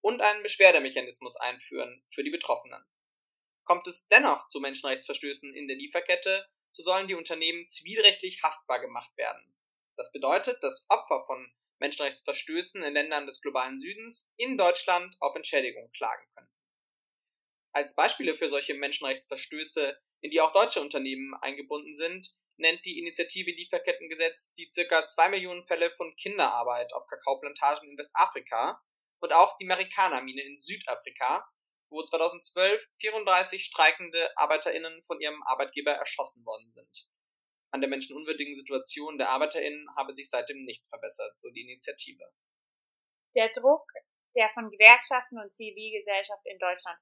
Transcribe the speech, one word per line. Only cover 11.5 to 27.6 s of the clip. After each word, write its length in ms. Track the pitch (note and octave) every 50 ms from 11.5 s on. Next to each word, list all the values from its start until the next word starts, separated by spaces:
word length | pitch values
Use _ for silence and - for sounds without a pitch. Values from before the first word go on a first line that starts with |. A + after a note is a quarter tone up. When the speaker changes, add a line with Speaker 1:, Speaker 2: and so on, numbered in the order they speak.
| _ _ _ _ _ _
Speaker 1:
Menschenrechtsverstößen 1000 | C#3+ C#3+ D3 - D3 C#3 C3+ - - - C#3 - - - D#3+ F3 - - - G3
in 120 | E3 C#3+ D3
Ländern 340 | D3 D3+ D#3 D#3 D3 C#3+ C#3
des 120 | - -
globalen 400 | - D3 C3+ C3 B2+ C3 C3+ C3+
Südens 520 | C#3+ F3 G3+ G#3 A3+ A#3 A#3 - - - _ -
in 200 | A#3+ C4 C4 -
Deutschland 580 | F#3 F3 F3 - - - F3+ F3+ F3+ F#3 - _
auf 160 | - C#3+ -
Entschädigung 560 | D#3+ - - - C#3+ B2+ B2 B2 A#2+ A#2 A#2+
klagen 340 | - - B2 A2+ A2+ - - _ _
können. 160 | - _ _ _ _ _ _ _ _ _ _ _ _ _ _ _ _ _ _ _ _ _ _ _ _ _ _
Als 220 | - D3 C#3+ - -
Beispiele 400 | - D#3+ - - - C#4 E3+ D3+
für 160 | - E3+ D3
solche 240 | C#3+ C#3 C#3 - D3
Menschenrechtsverstöße 1200 | C#3 C#3+ C#3+ C#3+ - D3 C3+ C3+ C3+ - - C3+ C3 - - D3+ D3+ D#3 - - D#3+ C#3+ C3+ C#3+ - _ _ _ _ -
in 60 | D3+
die 100 | D3+ D#3
auch 120 | D#3 D#3+ -
deutsche 280 | G3 A3+ - - F#3
Unternehmen 540 | C#3+ C#3+ - C#3+ C3+ C3+ C3+ C3 C3+ C#3 C3+
eingebunden 580 | - - C3+ C#3 C#3+ C#3+ C3+ D3 D3 D3+ D#3 D3+
sind, 340 | C#3 E3 E3+ F3+ F#3+ F#3 - - _ _ _ _ _
nennt 260 | E3 E3 E3 - -
die 140 | F#3 E3+ -
Initiative 540 | E3+ E3+ E3 - E3+ - - F#3 F#3 F3+
Lieferkettengesetz 1040 | F3 E3+ F3 - - F3 - F#3 F3 F3 E3+ D#3+ D#3+ D#3 E3 E3 E3 - - - -
die 160 | - E3 - -
circa 340 | F3 E3+ F3 F3 D#3+ D#3 -
zwei 220 | - - E3 F#3
Millionen 340 | G3+ F#3+ F3+ F3+ F3 F3 F3 -
Fälle 240 | F3 E3 E3+ E3+
von 240 | - - E3+ D#3+ -
Kinderarbeit 760 | - - G3 G#3 G3 D3+ A#2+ G2+ A#2+ A#2+ B2 B2 B2 B2 B2 B2+
auf 120 | B2+ -
Kakaoplantagen 840 | - C#3+ - - C3+ C3+ C3+ D3 C#3+ C#3+ -